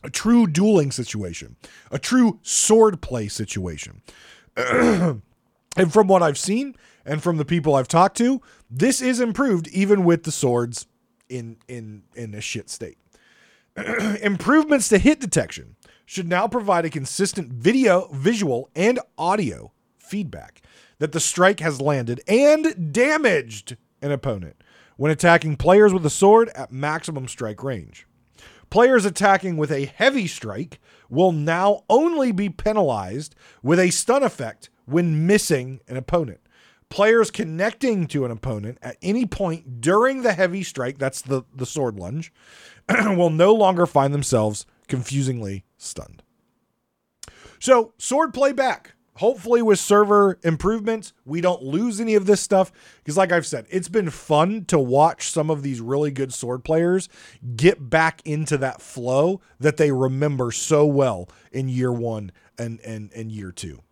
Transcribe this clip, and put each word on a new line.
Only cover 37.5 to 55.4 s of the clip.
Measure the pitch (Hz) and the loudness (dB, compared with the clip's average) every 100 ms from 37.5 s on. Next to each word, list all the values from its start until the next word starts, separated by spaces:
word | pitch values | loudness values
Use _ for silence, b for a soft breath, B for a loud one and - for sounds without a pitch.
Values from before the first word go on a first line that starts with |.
| 160 214 - 262 208 160 | -4 -4 -2 -2 0 -2
to | 147 123 | -4 -4
an | |
opponent | 117 135 107 104 127 | -6 -8 -8 -8 -14
at | 123 - | -18 -8
any | 175 226 226 | -4 -2 -2
point | - 190 160 131 120 | -4 -6 -6 -12 -4
during | 131 202 254 269 | 2 2 2 0
the | 240 | -2
heavy | 175 185 190 | 0 -2 -2
strike, | 180 - 123 143 | -8 -6 -8 -4
that's | 135 - | -6 -6
the, | 131 135 - | -6 -6 -6
the | 131 127 | -12 -8
sword | 156 127 101 | -4 -4 -4
lunge, | 87 147 160 b b b b | -10 -10 -12 b b b b
<clears throat> | b - | b -2
will | 240 214 185 175 | 0 2 2 2
no | 156 190 | 4 4
longer | 220 190 180 170 | 6 4 4 2
find | 143 139 | 2 2
themselves | 143 135 120 107 104 - _ _ | -2 0 0 0 -4 -14 _ _
confusingly | 131 120 139 131 120 101 98 _ _ | -6 -4 -4 -4 -6 -8 -10 _ _
stunned. | - - - - _ _ _ _ _ _ _ _ _ _ - B B B | -16 -14 -16 -20 _ _ _ _ _ _ _ _ _ _ -20 B B B
So, | - 254 226 _ | 2 2 2 _
sword | - 269 320 | -4 -2 -2
play | 254 277 | 0 -2
back. | 277 262 165 - _ _ - | 0 -4 -4 -12 _ _ -2
Hopefully | 202 254 226 240 | -2 -2 0 2
with | 226 196 | 4 2
server | - 208 208 208 196 180 | 4 4 6 4 4 0
improvements, | 170 160 190 220 214 220 - _ | -4 0 -2 -2 -4 -6 -8 _
we | 131 160 | -10 -2
don't | 180 175 | -2 -2
lose | 135 156 233 202 | -4 -2 -2 -4
any | 226 214 | 0 2
of | 190 | 4
this | 202 | 2
stuff. | - 196 185 b b b - | 4 2 2 b b b -4
'Cause | 151 | 0
like | 190 | 2
I've | 175 - | 0 -2
said, | 127 - | -10 -4
it's | 185 175 | -6 -2
been | 214 175 | -2 -2
fun | - - 151 175 220 175 | -8 0 2 2 -2 0
to | 160 | 0
watch | 127 135 160 - - | 2 4 4 2 -6
some | 165 | -4